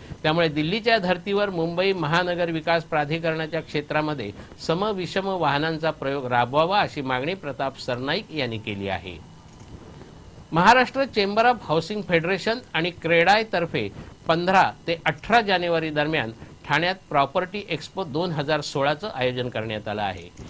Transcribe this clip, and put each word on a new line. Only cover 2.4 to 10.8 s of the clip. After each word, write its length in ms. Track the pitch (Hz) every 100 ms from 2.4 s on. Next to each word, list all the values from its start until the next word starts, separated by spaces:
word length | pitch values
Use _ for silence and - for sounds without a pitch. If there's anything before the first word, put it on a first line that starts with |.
| 170
विकास 340 | 160 165 165
प्राधिकरणाच्या 760 | 156 156 147 165 165 160 156 160
क्षेत्रामध्ये 680 | 156 151 147 151 151 147 104 - - - -
समविषम 600 | 165 214 190 175 196 196
वाहनांचा 640 | 185 147 143 160 160 160
प्रयोग 360 | 151 135 143 123
राबवावा 540 | 123 120 143 170 202
अशी 200 | 156 151
मागणी 340 | 131 127 147
प्रताप 460 | 190 147 131 139 -
सरनाईक 520 | - 120 135 160 -
यांनी 240 | 156 123 110
केली 300 | 107 98 98
आहे. 280 | 92 90 82 - - - - - - - - - - - - -
महाराष्ट्र 520 | 156 214 254